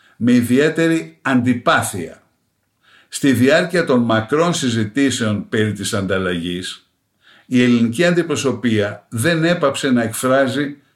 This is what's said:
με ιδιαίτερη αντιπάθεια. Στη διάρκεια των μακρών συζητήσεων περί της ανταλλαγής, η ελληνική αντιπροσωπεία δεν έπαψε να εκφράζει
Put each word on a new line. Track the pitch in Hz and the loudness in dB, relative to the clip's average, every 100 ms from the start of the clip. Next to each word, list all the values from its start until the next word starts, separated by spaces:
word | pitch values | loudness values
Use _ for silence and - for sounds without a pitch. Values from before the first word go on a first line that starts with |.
| _ - | _ -4
με | 117 | 2
ιδιαίτερη | 123 110 127 156 156 165 165 - - | 2 4 2 2 2 0 0 -4 -6
αντιπάθεια. | 139 127 123 117 - 139 110 98 80 - _ _ _ _ _ _ _ _ _ | 0 2 2 0 0 0 0 -6 -10 -14 _ _ _ _ _ _ _ _ _
Στη | - 143 | -2 2
διάρκεια | 117 131 160 175 175 | 4 4 4 2 -2
των | 165 123 | 0 0
μακρών | 117 110 110 151 170 | 2 0 0 0 0
συζητήσεων | 170 127 113 104 139 139 - 107 104 - | 0 -2 -2 -2 0 0 0 -2 -4 -4
περί | 113 107 | -2 -2
της | 95 95 | -2 -6
ανταλλαγής, | 104 95 95 92 90 90 90 90 - _ _ _ _ _ _ - | -4 -2 -2 -2 -4 -6 -8 -10 -16 _ _ _ _ _ _ -2
η | 123 | 2
ελληνική | 123 120 117 110 | 4 4 2 0
αντιπροσωπεία | 175 175 170 143 135 - 123 107 101 - _ | 0 0 0 -2 -2 -2 -2 0 -2 -6 _
δεν | 113 156 165 | -4 -2 0
έπαψε | 165 175 143 135 139 | 0 0 -2 -2 0
να | 123 | 0
εκφράζει | 113 117 127 135 127 131 143 - _ | 0 -2 0 2 0 -2 -6 -8 _